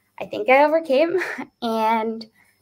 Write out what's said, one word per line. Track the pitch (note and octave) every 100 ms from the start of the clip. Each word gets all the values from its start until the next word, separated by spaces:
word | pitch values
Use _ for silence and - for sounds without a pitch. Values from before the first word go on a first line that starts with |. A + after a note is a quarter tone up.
| _ -
I | F#3+
think | G#3+ G#3+
I | C4
overcame. | D4+ D#4+ D#4+ C4 E4 F4+ - -
<laughs> | C#4+ _
And | A#3+ A3+ A3 A3+ A3 A3+ A3 _ _ _